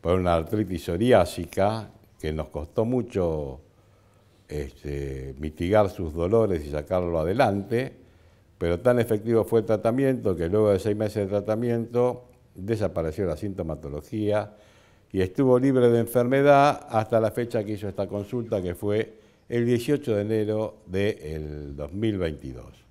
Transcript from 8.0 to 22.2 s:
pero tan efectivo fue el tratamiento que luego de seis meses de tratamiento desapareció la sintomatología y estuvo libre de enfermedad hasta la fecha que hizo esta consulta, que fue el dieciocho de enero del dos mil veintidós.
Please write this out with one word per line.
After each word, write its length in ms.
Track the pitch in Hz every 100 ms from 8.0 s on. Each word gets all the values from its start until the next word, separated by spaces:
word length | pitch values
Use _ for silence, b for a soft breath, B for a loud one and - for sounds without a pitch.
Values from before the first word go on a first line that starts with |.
| b b b b b _
pero 220 | 85 85
tan 180 | 123 123
efectivo 460 | 117 107 110 113
fue 160 | - 117
el 40 |
tratamiento 720 | 107 107 117 123 135 127 110 85
que 140 | 85
luego 220 | 104 107
de 60 | 98
seis 160 | 107
meses 300 | 104 107 107
de 20 | 98 104
tratamiento 840 | 98 110 120 117 117 123 123 120 - - _
desapareció 680 | - 98 110 98 - 80 78
la 140 | 95 76
sintomatología 1120 | 104 90 80 76 78 71 - 110 104 104 104 b b b b b b
y 120 | 95
estuvo 360 | 92 - 131 127
libre 300 | 135 131 120
de 120 | 117
enfermedad 840 | 113 127 123 135 143 139 143 - -
hasta 280 | 117 110 113
la 120 | 110
fecha 340 | 113 120 117
que 80 | 101
hizo 160 | 104 101
esta 180 | 92 98
consulta, 540 | 101 101 123 113 110
que 140 | 90
fue 400 | 87 104 104 110 b b b b
el 160 | 120
dieciocho 500 | 120 120 120 147 -
de 60 | 104
enero 540 | 104 110 107 107 110 -
del 920 | - 92 101 - 76 78 76 76 71
dos 200 | 71 73
mil 240 | 92 113
veintidós. 640 | 101